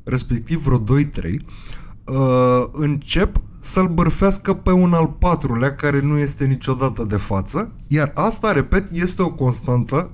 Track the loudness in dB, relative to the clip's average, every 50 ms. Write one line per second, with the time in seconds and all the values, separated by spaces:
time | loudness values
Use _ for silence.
0 | -8 -4 -4 -2 -2 -2 -2 -4 -2 -2 -4 -2 2 2 2 2 2 2 2 2
1 | 2 0 -2 -6 -4 -4 -4 -6 -6 -10 -16 -16 -14 -12 -12 -12 -12 -14 -16 -16
2 | -10 -6 -2 0 2 2 4 4 4 4 4 2 2 -2 -4 -2 -2 0 -2 -2
3 | -4 -2 0 0 0 2 2 0 -2 -2 -6 -12 -8 -4 0 0 2 2 2 2
4 | 2 2 2 2 2 2 2 2 0 -2 -2 0 2 2 4 4 6 4 4 4
5 | 2 2 0 0 2 2 2 2 0 -2 0 0 0 0 0 0 -2 0 2 2
6 | 2 2 2 2 0 -2 -2 -2 0 0 0 0 -2 -2 -2 0 0 -2 -2 -2
7 | -4 -2 -2 -2 -2 -2 -2 -2 -2 -2 -4 -4 -4 -6 -8 -12 -4 0 0 2
8 | 2 0 0 0 0 0 0 0 0 0 2 2 2 2 2 0 0 0 -2 -2
9 | -2 -2 0 0 0 0 0 0 0 0 0 0 -2 0 0 0 0 0 0 -2
10 | -2 -2